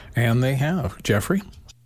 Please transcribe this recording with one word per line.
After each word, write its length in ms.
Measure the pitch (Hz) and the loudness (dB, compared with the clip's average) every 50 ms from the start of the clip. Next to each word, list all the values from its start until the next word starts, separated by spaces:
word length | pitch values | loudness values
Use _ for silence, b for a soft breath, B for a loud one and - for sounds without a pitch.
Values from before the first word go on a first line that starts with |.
| B B - | B B -2
And 280 | - 117 117 117 120 127 | 0 2 2 2 2 2
they 100 | 131 139 | 2 2
have. 480 | 131 139 151 180 185 131 98 - - | 0 0 0 0 -2 -2 -4 -6 -4
Jeffrey? 400 | - - 110 101 - - 180 196 - - - - - - - _ _ | 0 0 2 2 2 2 0 0 -2 -4 -12 -20 -20 -20 -20 _ _